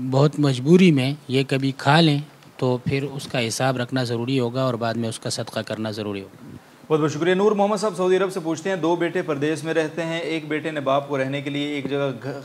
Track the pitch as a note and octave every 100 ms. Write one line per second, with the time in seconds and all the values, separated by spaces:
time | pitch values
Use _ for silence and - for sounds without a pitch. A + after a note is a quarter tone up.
0 | C3 C3 D3+ D3 C#3+ B2+ C3+ F3+ F#3+ C#3
1 | B2+ D3 - C3 C3+ C3+ C3+ C3 - D3+
2 | E3 C#3+ D3+ - - - C3 B2 - C#3
3 | C3+ C#3+ - C3+ A2+ - C3 B2+ A#2+ C3
4 | A#2+ A#2 A#2 C3+ A#2 B2+ C3 A#2 A#2 A2+
5 | A#2 A2+ B2 - A#2 A2+ G#2+ G#2+ A2 G#2+
6 | G#2 G2 F#2+ - A2+ - - - - D3+
7 | D3+ C#3+ E3+ F#3 G#3 G3+ G3+ G#3 G#3+ F3
8 | F#3 F#3 F#3+ F#3 D#3+ D#3+ F#3+ F#3+ D#3 E3+
9 | E3+ F3+ D#3+ C#3+ D3+ D3+ D#3+ D#3+ D#3 D#3
10 | E3 E3 D#3 D#3+ D3+ D3+ D#3+ D#3 C3+ C#3
11 | C#3 C#3+ C3 C#3+ C#3 C#3+ C#3+ D3 C3 C#3
12 | C#3 A#2+ B2 C#3